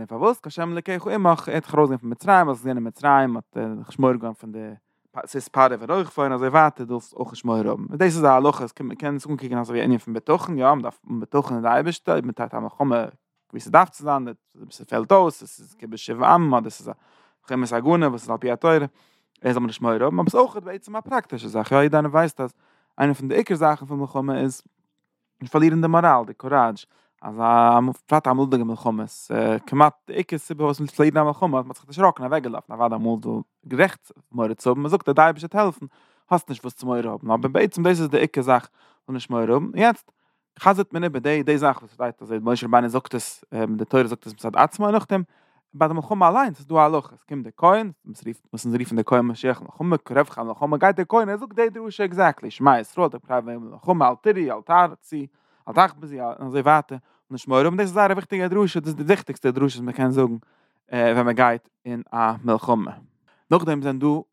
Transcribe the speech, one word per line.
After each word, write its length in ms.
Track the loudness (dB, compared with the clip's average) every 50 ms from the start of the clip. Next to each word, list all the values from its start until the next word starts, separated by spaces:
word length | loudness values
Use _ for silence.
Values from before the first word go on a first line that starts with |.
דעם, 40 | -14
פאר 120 | -10 -6
וואס, 220 | -2 0 0 0 -2
כי 80 | -6
השם 240 | -14 -10 -8 -8 -8
אלוקיך 360 | -8 -8 -8 -8 -8 -8 -6
אמך, 420 | -6 -4 2 4 4 4 2 0 -6
ער 60 | -6
האט 200 | -6 -6 -2 2
געזאגט 240 | 2 2 2 2 -2
פון 120 | -6 -8
מצרים, 360 | -10 -4 0 4 4 4 4
וואס 140 | 2 -2 -4
זיי 100 | -6 -6
אין 160 | -6 -6 -8
מצרים, 480 | -10 -8 -4 0 2 4 4 2 2 -2
האט, 220 | -6 -10 _ -10
אה, 60 | -8 -8 -8 -8 -10 -14 -12
שמור 240 | -4 0 2 2 2
געווארן 200 | 0 -4 -10 -12
פון 180 | _ -16 -16
דער, 220 | -14 -14 -14 -16 -16 -20 _ _ _ _ _ _
פ-, 60 | -16
עס 180 | -16 -14 -10 -10
איז 120 | -12 -10
פרה 300 | -4 2 4 4 4 2
פון 120 | 0 -6 -4
אויך 180 | -4 -4 -4
געפאלן, 240 | -4 -4 -4 -2 -2
אזוי 160 | -2 -2 -2
ווייטער, 380 | 2 4 4 4 4 2 -2 -8
דארפסט 280 | -8 -8 -8 -10 -10 -12
אויך 160 | -12 -12 -12
נישט 120 | -12 -8
שמור 140 | -4 -2 -2
האבן. 280 | 0 0 -2 -4 -6 -8 -6
דאס 240 | -2 0 2 2 2
איז 80 | 4 4
א 40 |
הלכה, 360 | 6 6 6 6 4 2 0 -4
עס 80 | -10
קען, 160 | -12 -12 -12
מען 80 | -12 -10
קען 200 | -8 -8 -8 -8
עס 120 | -6 -6
אנקוקן, 300 | -8 -8 -8 -8 -6 -6
אזוי 160 | -6 -6 -4 -4
ווי 60 | -2
איינער 180 | 0 0 0
פון 160 | 0 -2 -6 -10
בטחון, 440 | -6 -2 0 0 0 -2 -4 -4
יא, 80 | 0 2
מען 160 | 2 2 2
דארף 180 | 0 -8 -12 _ _
פון 120 | -10 -10 -10
בטחון 340 | -6 -2 -2 -2 0 -2 -2
אין 100 | -4 0
דער 100 | 0 2
אייבערשטער, 460 | 0 0 -2 -6 -6 -2 -2 -2 -2 -2
מען 80 | -4 -8
דארף 160 | -8 -8 -8 -8
einmal 240 | -10 -10 -8 -6
kommen, 320 | -4 -2 0 0 -2 -2 -4 -10 _ _ _ _ _ _ _
ווי 80 | -16
עס 100 | -16 -4
דארף 220 | 2 4 4 4 4
צו 140 | 0 -10 -6
זיין, 220 | -4 -4 -4 -4
דאס, 560 | -8 -14 _ _ _ _ -20 -20 -20 -20 -20
עס 60 | -12 -6
פעלט 220 | -6 -4 2 4
אויס, 320 | 4 4 4 4 0 -6 -14
עס 160 | -20 -20 -20
איז, 160 | -20 _ _ _
עס 120 | -18 -16
איז 80 | -16 -12
שבע 340 | -10 -10 -4 2 4 6 6
עם, 260 | 6 4 4 2 2 0
דאס 160 | -2 -10 -16
איז 100 | -16 -18
א, 20 | -18 _ _ _ _ _ _ _ _ _ _
חמש 260 | -6 -4 -4 -4 -2 -4
עגונה, 340 | -2 0 2 2 2 2
וואס 140 | 0 -2 -4
איז 80 | -8 -8 -6 -4 -4
אלע 100 | -4 -4
תורה, 220 | 0 2 2 2 2 0 -2 _ _ _ _ _ _ _ _ _ _ -2
ער 100 | -2 -2
זאל 60 | 0
מען 80 | -2
נישט 120 | -4 -6 -4
שמור 120 | -2 -2
האבן, 140 | 0 0 0
אבער 200 | 0 0 0 0
עס 80 | 0 2
איז 0 |
אויך, 200 | 2 2 2 0
ווייסט, 320 | -8 -12 -12 -14 -16 _
עס 0 |
איז 80 | -12 -12
א 40 | -12
פראקטישע 480 | -8 -6 -4 -4 -4 -6 -10 -12 -10
זאך, 240 | -8 -6 -6 -2 2
יא, 60 | 2
יעדער 220 | 4 4 4 4 2
איינער 120 | 0 2
ווייסט, 300 | 2 0 0 0 -2 -8
דאס 120 | -10 -10 -12 _ _ _ _ _ _ _ _ -2
איינער 140 | 0 0 0
פון 140 | -2 -4
די 80 | -2 -2
עיקר 200 | 0 0 0 0
זאכן 300 | 0 2 0 0 0 -4
פון 140 | -10 -8 -8
מלחמה 380 | -8 -6 -6 -6 -4 -4 -4 -2
איז, 220 | -4 -4 -6 -8 -16 _ _ _ _ _ _ _ _ _ _ _ _ _ _ -18
די 60 | -8
פארלירן 340 | -2 2 4 4 4 4 2
דער 80 | 2 2
מאראל, 360 | 2 4 4 4 4 4 2
די 80 | -2 -10
קוראדזש. 520 | -12 -6 0 2 2 2 2 0 -6 -14 _ _ _ _ _ _ _
אז, 180 | -18 -14 -6 -2
אה, 380 | 2 4 4 6 6 6 6
אמ-, 140 | 4 4 2 -2 -6 _
פרט 220 | 0 0 2 2
אמאל 180 | 2 0 0 0 0
די 80 | 0
מלחמה 460 | 0 0 -2 -6 -4 -4 -4 -4 -4 -6
איז, 240 | -10 -12 -16 -12 -6 -4
אה, 260 | -2 0 0 -2 -2
כמעט 340 | -4 -2 2 4 4 4 2 _ _
די 60 | -10 -8
עיקר 240 | -8 -6 -6 -8
סיבה, 260 | -10 -10 -10 -6 -4 -2
וואס 160 | -2 -2 -4
מען 80 | -6
פארלירן 260 | -6 0 2 2 2 2
די 80 | 2
מלחמה, 400 | 0 0 -2 -2 -2 -2 -2 -2
מען 60 | -4
האט 80 | -6 -12
זיך 100 | -20 _
דערשראקן, 380 | -12 -2 2 4 4 4 2 -4
ער 60 | -4
וועגעלאפן, 440 | -4 -4 -4 -6 -8 -10 -12 -10 -6
ער 60 | -2
וואר 100 | -2 -2
דא 60 | -2
אמאל 240 | -2 -2 -2 -4 -4
דו 240 | -4 -6 -8 -8 -8 _ _ _ -16
גערעכט, 440 | -4 0 2 2 2 0 -4 _ _ -20 _ _ _
מורא 220 | -8 -6 -4 -4 -4
צו 160 | -4 -2 -2
האבן. 120 | 0 0
מען 80 | -2 -2
זאגט, 200 | -2 -2 0 0
דער 160 | 4 4 4
אייבערשטער 240 | 4 4 0 -8 -6
האט 60 | -2
געהאלפן, 300 | 0 0 0 -2 -6 -14 -20 _ _ _ _ _ _ _ -2
האסט 200 | -2 -2 -2 -4
נישט 140 | -14 -12 -12
וואס 100 | -14 -14
צו 120 | -10 -8
מורא 120 | -6 -4
האבן. 340 | -4 -4 -6 -8 -8 -4 -2
אבער 200 | -2 0 0 0
ביי 160 | 2 2 2
דעם, 160 | 2 0 0 2
דאס 160 | 2 2 2
איז 100 | 0 0
די 80 | 0
עיקר 240 | 0 0 0 -2 -2
זאך, 280 | 0 2 2 2 0 -2 _ _ _ _ _ _ _
וואס 60 | -12 -12
נישט 160 | -10 -8 -6
מורא 120 | -4 -2
האבן. 240 | 0 0 0 0 0 -2 -2
יעצט, 360 | 0 2 2 2 0 -8 _ _ _ _ _ _ _ _ _ _ 0
חזרט 340 | 2 2 4 2 0 -6 -6
מען 100 | -6 -6
איבער 180 | -4 -4 -4
די, 220 | -2 -2 0 0 0
די 140 | 0 0
זאך, 200 | 2 2 0 0
וואס 140 | -2 -6 -18
דאס 100 | _ -8
הייסט, 200 | -8 -8 -8 -10
אז 100 | -10 -8 -8 -4
משה 260 | -2 -2 -2 -2 0
רבינו 220 | 2 4 4 4 2
זאגט, 260 | -2 -4 -4 -4 -8
דאס, 280 | -8 -8 -10 -16 -18 _ _ -6
אה, 120 | -4 -4
דער 200 | -4 -4 -4 -2
תורה 220 | 0 2 2 2
זאגט, 200 | 2 -2 -10 -12
דאס 60 | -16 -16
מוז 220 | -12 -10 -4 2
אלץ 240 | 2 2 2 2 -2
מורא 120 | -2 0
נאך 140 | 0 0 0 -2
דעם, 140 | -4 -4 -4 -6 _ _ _ _ _ _ _ _ -4
ביי 140 | -2 -2
דער 80 | 0 -2
מלחמה 320 | -4 -6 -4 0 2 4
אליין, 220 | 4 4 4 0 -2
דאס 100 | -4 -10
איז 80 | -8
דא 80 | -2 2
א 40 | 4
הלכה. 360 | 4 4 4 0 -4 -6 -14
עס 80 | -20 _
קומט 200 | -12 -12 -12 -12
דער 80 | -12 -4
כהן, 340 | 2 4 4 4 4 2 -4 -10 _ _ -20
עס 120 | -18 -16 -12
ריף, 180 | -14 -14 -14 _ _ -14
עס 120 | -10 -6
ריף 240 | -4 -4 -4 -4 -4
פון 60 | -4
דער 80 | -4 0
כהן 220 | 2 2 2 2
משיח, 360 | 2 -2 -4 -4 -4 -4 -4
מלחמה, 360 | -6 -18 -12 -6 -4 -2 -2
קרבך, 420 | -2 -2 -2 0 0 0 0 -2 -10
מלחמה, 380 | -10 -10 -8 -6 -4 -2 0
גייט 180 | 2 2 2 2
דער 100 | 2 -2 0
כהן, 200 | 2 2 2 0
ער 80 | -4
זאגט, 180 | -8 -10 -8 -4
די 140 | -2 -2 -2
דרשה 360 | -2 -6 -14 -10 -8 -6 -6
אקזעקטלי, 460 | -4 0 2 2 2 2 0 -8 -14
שמע 280 | -4 2 4 4 4 4
ישראל, 300 | 2 -4 -4 -2 -2 -2
דער 100 | -2 -6
פרעה, 220 | _ -4 -4 -4
מלחמה, 680 | -4 -6 -10 -14 -14 -16 -20 -8 -2 -2 0 2 2 2
אלתרי, 420 | 2 0 0 0 0 0 0 -4
אלטאר, 440 | -6 -6 -2 2 4 4 4 4 0
צי, 320 | -6 _ -12 -10 -10 -10 -12 _ _ _ _ _ _ -14
אלטאר, 200 | -2 2 2 2 2 2
ביז 160 | -6 -18 -16 -12
יא, 100 | -10 -8
און 240 | -8 -8 -10 -10
אזוי 140 | -6 -4 0
ווייטער. 360 | 2 4 4 4 2 -2 -10 -16 -16 _ _ _ _ -14
און 80 | -14
שמור 200 | -12 -4 0 2
האבן, 200 | 2 2 2 0
דאס 100 | -2 -2
איז 100 | -2 2
א 160 | 2 2 2 2
וויכטיגע 340 | -2 -6 -6 -4 -4 -2
דרשה, 320 | -2 0 0 0 0 0 -4
דאס 80 | -6
איז 80 | -6 -8
די 80 | -4 0
וויכטיגסטע 480 | 0 0 0 -2 -10 -8 -4 -2 -2
דרשה, 260 | 0 0 0 -2 -2
וואס 80 | -4 -10
מען 100 | -8 -4
קען 160 | -2 -2 0
זאגן, 260 | 2 2 0 0 0 -6 _ _ _ _ _ _ _ _ _ _ -4
אה, 180 | 0 0 2 2
ווען 120 | 2 0
מען 100 | 0 2
גייט 340 | 4 4 2 2 0 _ _ _ _ -14
אין 160 | -12 -12 -12 -12 _ -4
א 200 | -2 0 -2 -2 -2 -2
מלחמה. 480 | 0 0 0 2 0 0 0 -2 -4 -10 -16 -20 _ _ _ _ _ _ _ _ 2
נאכדעם 300 | 2 2 2 0 -4 -4
זענען 180 | -4 -4 -4 -2
דא 80 | 0 0 0 -2 -4 _